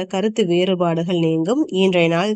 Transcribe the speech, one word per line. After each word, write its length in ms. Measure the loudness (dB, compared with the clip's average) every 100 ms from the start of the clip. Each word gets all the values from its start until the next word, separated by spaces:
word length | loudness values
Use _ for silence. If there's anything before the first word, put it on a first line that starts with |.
| -4
கருத்து 400 | -2 -2 0 0
வேறுபாடுகள் 720 | 2 2 0 0 -2 -2 0
நீங்கும். 440 | 0 0 0 -2 -2
இன்றைய 420 | 0 2 2 2
நாள் 240 | 0 -2